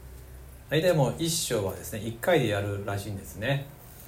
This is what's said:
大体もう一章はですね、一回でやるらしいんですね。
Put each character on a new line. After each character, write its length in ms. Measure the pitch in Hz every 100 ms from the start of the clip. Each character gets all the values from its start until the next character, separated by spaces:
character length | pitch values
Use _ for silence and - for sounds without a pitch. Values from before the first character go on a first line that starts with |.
| - - - - - - -
大 140 | 151
体 100 | 180
も 180 | 165 127
う 40 | 143
一 100 | 165
章 340 | - - 113
は 100 | 98
で 100 | 90
す 80 | -
ね、 80 | -
一 180 | 113 113
回 200 | - 165
で 80 | 113
や 120 | 101
る 240 | 101 101
ら 140 | 98 98
し 100 | 107
い 20 |
ん 60 | 95
で 60 |
す 140 | - -
ね。 300 | 113 143 - - - -